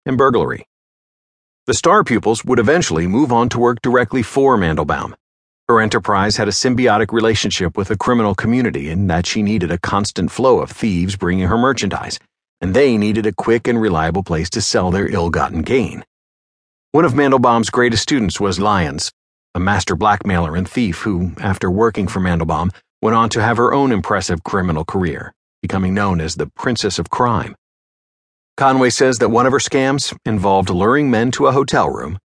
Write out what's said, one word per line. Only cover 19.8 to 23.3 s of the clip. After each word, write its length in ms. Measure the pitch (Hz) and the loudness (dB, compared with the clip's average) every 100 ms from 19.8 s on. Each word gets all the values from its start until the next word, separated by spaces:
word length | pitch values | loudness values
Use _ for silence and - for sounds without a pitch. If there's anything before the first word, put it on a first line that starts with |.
| - 85 | -2 0
blackmailer 600 | 104 101 101 90 82 82 | 0 0 0 -2 -2 -4
and 120 | 92 | -4
thief 320 | - 110 82 | -2 -2 -2
who, 340 | 110 90 90 78 | -4 -2 -4 -4
after 300 | 101 95 95 | -4 -2 -2
working 380 | 95 117 107 92 | 2 2 0 -4
for 140 | 98 | -2
Mandelbaum, 480 | 92 85 80 78 87 - _ _ | 0 0 0 0 -2 -4 _ _
went 140 | 107 113 | 0 2
on 140 | |
to 120 | 113 | 2